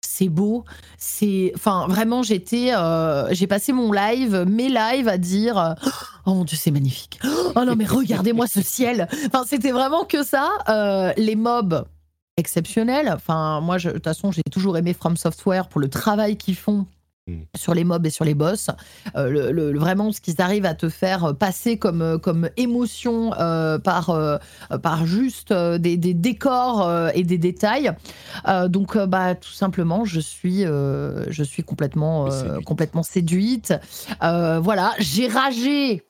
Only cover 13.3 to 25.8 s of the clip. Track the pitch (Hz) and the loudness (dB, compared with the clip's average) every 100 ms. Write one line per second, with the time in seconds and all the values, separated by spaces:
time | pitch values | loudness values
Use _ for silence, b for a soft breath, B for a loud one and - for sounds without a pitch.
13.3 | 160 156 151 165 180 170 - 160 160 202 | -2 0 -2 -2 -2 -2 -4 -4 -2 -2
14.3 | 160 156 190 190 165 170 175 165 170 165 | -2 -4 -2 0 0 0 0 -2 0 -2
15.3 | - - 185 190 - 143 - 220 208 214 | -2 0 0 -2 -2 -2 0 0 2 0
16.3 | 214 - 180 - 208 190 _ _ _ - | -2 -4 -4 0 -2 -2 _ _ _ -12
17.3 | 85 78 - - 170 170 170 160 - 156 | -12 -12 -8 -2 0 2 2 0 0 0
18.3 | 147 151 208 - - B B 214 - 135 | 2 0 0 -4 -6 B B -8 -4 0
19.3 | 147 123 165 151 143 160 190 214 208 - | 0 0 0 0 2 2 2 0 -4 -6
20.3 | 160 185 208 190 156 165 - 185 190 165 | -2 0 2 0 -2 -4 -2 -2 0 0
21.3 | 143 202 180 240 226 190 165 165 160 - | 0 -2 0 -2 0 0 0 0 0 0
22.3 | 165 165 - 247 240 240 - 240 233 226 | 0 -2 -2 0 0 -2 -4 -4 -2 -2
23.3 | - 170 165 160 156 190 175 175 165 151 | -2 -2 0 0 0 0 0 0 0 0
24.3 | 147 B B B - 165 160 165 190 262 | -2 B B B -2 0 0 0 0 0
25.3 | - - 190 170 170 | -4 -2 0 2 2